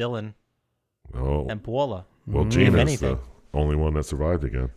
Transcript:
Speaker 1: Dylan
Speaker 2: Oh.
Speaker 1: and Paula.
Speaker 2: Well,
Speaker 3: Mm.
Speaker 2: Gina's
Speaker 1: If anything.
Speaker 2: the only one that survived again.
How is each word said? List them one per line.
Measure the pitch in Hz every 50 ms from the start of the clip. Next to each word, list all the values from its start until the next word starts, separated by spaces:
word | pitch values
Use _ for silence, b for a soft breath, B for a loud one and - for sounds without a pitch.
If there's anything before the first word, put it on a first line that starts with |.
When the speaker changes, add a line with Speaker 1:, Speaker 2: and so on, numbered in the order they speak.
| 117
Speaker 1:
Dylan | 120 123 113 104 110 107 _ _ _ _ _ _ _ _ _ _ _ _ _ _ - -
Speaker 2:
Oh. | 64 65 67 71 76 65 65
Speaker 1:
and | 110 104 -
Paula. | 117 113 131 143 131 104 92 90 _ _ _ -
Speaker 2:
Well, | - 104 - -
Speaker 3:
Mm. | 110
Speaker 2:
Gina's | 117 - - - 92
Speaker 1:
If | -
anything. | - 156 143 - - 65 65 64 - - - - _ -
Speaker 2:
the | - 73
only | 76 76 73
one | 76 78 78 76
that | 76 76
survived | - 78 69 76 82 87 82 71
again. | 64 57 64 64 62 -